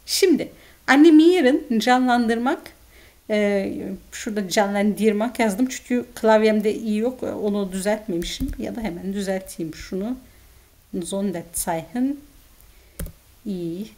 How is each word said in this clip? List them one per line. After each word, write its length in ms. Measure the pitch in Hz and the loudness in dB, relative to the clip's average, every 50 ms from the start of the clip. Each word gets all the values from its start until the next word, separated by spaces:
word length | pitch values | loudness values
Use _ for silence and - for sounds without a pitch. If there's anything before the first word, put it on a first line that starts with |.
| _ | _
Şimdi 420 | - - - 392 370 294 - - - - - - - - _ _ | -6 -2 2 2 4 4 2 0 -4 -12 -18 -20 -20 -20 _ _
animieren, 760 | - 262 285 302 339 302 302 320 339 370 370 285 247 285 339 - - 226 220 | 4 6 8 8 10 10 10 8 8 6 6 4 4 2 2 0 -2 -2 0
canlandırmak. 1000 | - 254 247 254 254 254 240 240 240 220 233 226 240 262 339 359 - - - _ _ _ - - - - _ _ _ - | 2 2 2 4 4 2 2 2 2 0 0 0 0 -2 -2 -4 -6 -14 -20 _ _ _ -20 -20 -20 -20 _ _ _ -4
Ee, 420 | 214 214 208 202 202 196 196 202 - - - 196 196 185 - - | -2 0 0 0 0 0 -2 -4 -6 -8 -8 -10 -10 -12 -14 -16
şurada 360 | - - - 240 202 214 196 180 | -16 -12 -10 -6 -6 -6 -6 -2
canlandırmak 920 | - 220 202 196 202 202 202 208 190 175 208 220 202 208 220 240 - - | 0 0 0 2 0 0 0 0 0 2 2 2 2 2 -2 -2 -2 0
yazdım 280 | 226 220 190 202 262 | 0 0 0 0 -2
çünkü 400 | 254 - - - - 247 247 240 - - | -2 -4 -6 -6 -4 -2 -2 -4 -6 -6
klavyemde 600 | - - 220 220 214 220 214 214 214 202 214 202 | 0 2 4 4 6 4 4 2 2 0 0 -2
i 220 | 208 226 220 214 | -2 -4 -4 -2
yok, 260 | 214 220 254 254 254 | -2 -2 -2 -4 -4
onu 500 | - - 208 185 196 208 202 208 202 185 | -6 -8 -6 -4 -4 -2 -2 -2 -4 -4
düzeltmemişim 760 | 180 190 185 208 214 214 214 - 175 170 180 - - - 269 277 - - | -6 -4 -2 -2 -4 -4 -4 -6 -6 -4 -4 -6 -6 -6 -6 -6 -6 -8
ya 180 | 214 - 196 | -10 -10 -8
da 40 | 233 | -8
hemen 320 | 220 190 170 175 180 190 | -8 -8 -8 -8 -8 -6
düzelteyim 640 | 196 208 196 190 190 190 190 - - - 170 156 151 | -6 -6 -4 -4 -4 -6 -6 -10 -10 -10 -10 -10 -10
şunu. 420 | - - - 196 185 202 233 254 254 - - - - - - _ _ _ _ _ _ _ _ - 190 170 | -12 -12 -8 -8 -6 -6 -6 -8 -10 -12 -20 -20 -20 -20 -20 _ _ _ _ _ _ _ _ -10 -10 -8
Sonderzeichen 1120 | - 196 196 196 202 170 170 170 170 - - - 190 170 165 156 - - 247 254 277 285 285 - - - - _ _ _ _ - - _ _ _ _ _ - - - - _ _ _ _ _ - | -6 -6 -4 -4 -4 -6 -8 -10 -10 -10 -8 -6 -4 -6 -6 -6 -8 -6 -4 -4 -4 -4 -6 -12 -20 -20 -20 _ _ _ _ -20 -20 _ _ _ _ _ -14 -14 -14 -14 _ _ _ _ _ -12
i 400 | 214 196 180 170 165 165 185 214 214 - | -10 -8 -8 -8 -8 -8 -10 -12 -14 -16